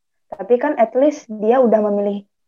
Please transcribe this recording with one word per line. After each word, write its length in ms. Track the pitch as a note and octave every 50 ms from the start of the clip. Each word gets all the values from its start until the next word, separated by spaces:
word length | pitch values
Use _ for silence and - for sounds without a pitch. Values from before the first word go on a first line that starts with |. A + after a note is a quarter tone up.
| _ _ _ _ _ -
Tapi 240 | - - F#3 - A#3+
kan 220 | A#3+ C4 D4 D4 B3+
at 160 | A3+ A3 -
least 320 | B3+ C#4 D4+ D4 - - -
dia 300 | G#3+ G#3+ G3+ G#3+ A#3+ C4+
udah 200 | B3+ A3+ A3 G#3+ G#3
memilih, 400 | G#3 G3+ G3+ G3+ G3+ G3+ G3+ - _ _ _ _